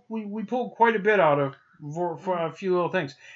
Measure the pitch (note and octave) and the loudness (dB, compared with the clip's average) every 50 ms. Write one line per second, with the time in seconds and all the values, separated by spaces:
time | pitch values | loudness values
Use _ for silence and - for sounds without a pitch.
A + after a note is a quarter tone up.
0 | _ - A3 A3 G#3+ G3+ G3+ A3 G3 - A#3+ B3+ A#3 G3 - - A3+ A#3 A3 G3+ | _ -10 -8 -8 -8 -8 -8 -8 -6 -4 -4 -4 -4 -4 -2 2 2 2 2 2
1 | F#3 G#3+ G#3+ F#3+ E3 D3+ C#3+ C#3+ C#3 C3+ C3+ - _ _ _ - D3+ D3 D3+ E3+ | 2 2 4 6 6 6 4 4 2 -2 -4 -8 _ _ _ -16 -14 -10 -6 -6
2 | F3 E3+ D#3+ C#3+ F#3+ F#3+ F3+ E3+ E3 D#3 D#3+ - G3 F#3 F3+ F3+ E3+ D#3 F#3+ F#3 | -4 -4 -6 -6 -4 -4 -2 -2 -4 -4 -6 -6 -2 0 0 0 0 0 -2 -2
3 | D3 C#3 - - - - - | -4 -4 -8 -16 -20 -20 -20